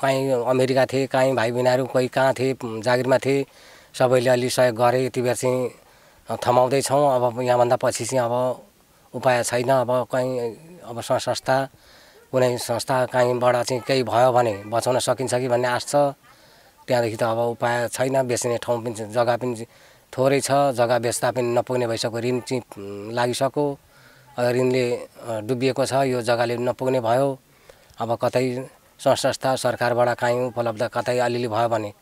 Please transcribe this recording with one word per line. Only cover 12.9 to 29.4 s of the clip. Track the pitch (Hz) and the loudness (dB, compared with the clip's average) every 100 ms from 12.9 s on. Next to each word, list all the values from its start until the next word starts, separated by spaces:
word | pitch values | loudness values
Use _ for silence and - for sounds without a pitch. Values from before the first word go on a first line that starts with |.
| 131 123 | -2 0
कहीँबाट | 127 123 123 123 123 | 2 2 2 2 2
चाहिँ | 117 127 | 0 -4
केही | - 135 | -2 -2
भयो | 117 110 127 | 0 4 4
भने | 120 120 98 104 | 4 2 -2 -4
बचाउन | 117 123 127 | -2 0 0
सकिन्छ | 123 123 123 123 | 0 -2 0 -2
कि | 127 | 0
भन्ने | 120 123 | 0 0
आश | 120 - | -2 0
छ। | 147 143 139 _ - - - _ _ - | 0 0 -2 _ -20 -20 -20 _ _ -4
त्यहाँदेखि | 123 117 110 | 0 0 -2
त | |
अब | 120 113 | -2 0
उपाय | 117 117 123 120 117 | -2 -2 -2 -2 -4
छैन, | - 131 135 127 | -2 -2 0 0
बेच्ने | 117 123 117 | -2 -2 -4
ठाउँ | - 120 | -2 -4
पनि | 113 | -4
छ, | 110 | -8
जग्गा | 107 113 117 120 | -6 -2 0 0
पनि | 123 113 117 _ - _ - - | -2 -8 -10 _ -20 _ -12 -2
थोरै | 131 139 | 2 2
छ, | - | 2
जग्गा | 139 143 120 120 123 | 2 2 2 2 2
बेच्दा | 117 113 127 | 0 -2 -2
पनि | 117 | -2
नपुग्ने | 120 120 117 127 117 | -2 0 0 -2 -2
भइसक्यो, | 113 120 113 | -2 -4 -4
ऋण | 120 127 | -4 -4
चाहिँ, | 113 127 - - | -4 -6 -6 -14
उम्, | 98 101 101 | -12 -12 -8
लागिसक्यो। | 120 123 120 135 151 147 139 _ _ - - - - | -2 -2 0 -2 -2 -4 -4 _ _ -20 -20 -14 -2
अब | 123 | 0
ऋणले, | 123 127 131 123 120 | 2 2 2 0 -2
अ, | - - 117 110 | -8 -16 -8 -6
डुबिएको | 104 123 131 135 131 | -4 -2 0 0 0
छ, | |
यो | 131 139 127 | 0 0 0
जग्गाले | 113 117 120 120 | 0 0 0 -2
नपुग्ने | 123 117 131 131 | -2 -2 0 0
भयो। | 113 123 139 131 _ _ _ - _ - | 2 2 0 -2 _ _ _ -20 _ -8
अब | 113 117 | -4 -2
कतै | 123 127 131 123 131 _ _ - | -2 0 -2 -4 -10 _ _ -4
सङ्घ | - 131 | 0 2
संस्था | - - | 0 -2